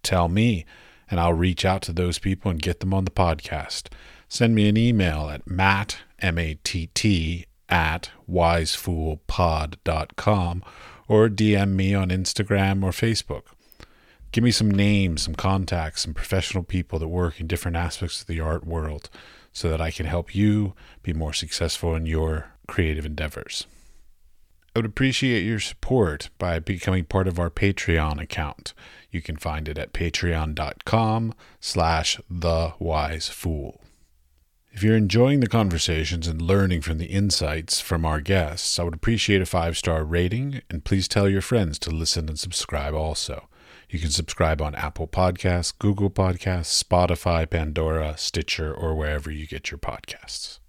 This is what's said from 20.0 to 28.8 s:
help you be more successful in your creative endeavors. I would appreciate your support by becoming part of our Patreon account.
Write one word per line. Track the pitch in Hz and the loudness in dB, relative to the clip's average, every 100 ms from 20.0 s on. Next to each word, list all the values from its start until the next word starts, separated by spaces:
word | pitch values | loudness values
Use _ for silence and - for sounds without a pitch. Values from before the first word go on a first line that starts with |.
| 78 | -2
help | 87 82 | -2 -2
you | 98 104 107 101 - - - | 2 4 4 0 -6 -20 -10
be | - | -6
more | 80 78 | -4 -4
successful | - 80 - 82 - 85 80 | -4 -6 -4 -4 -2 -2 -2
in | 80 | 0
your | 80 80 78 - _ - | 0 0 -2 -6 _ -6
creative | - 80 76 | 0 0 0
endeavors. | 76 76 76 - - - - - - - - _ _ - _ _ _ | -6 -6 -6 -8 -10 -12 -12 -20 -20 -20 -20 _ _ -20 _ _ _
I | 120 | -4
would | 110 | -4
appreciate | - 135 - 135 117 | 0 0 2 2 2
your | 98 110 | 2 -2
support | - - - 127 90 73 - _ | -4 -6 0 2 2 0 -10 _
by | 90 82 | -2 -2
becoming | 78 92 - 92 | -2 -4 0 0
part | 82 98 92 | 2 0 2
of | 87 | 0
our | 85 | -2
Patreon | - 101 95 - 82 76 73 | 2 0 2 2 2 2 -2
account. | - - 73 - - - | -6 -6 -6 -8 -16 -18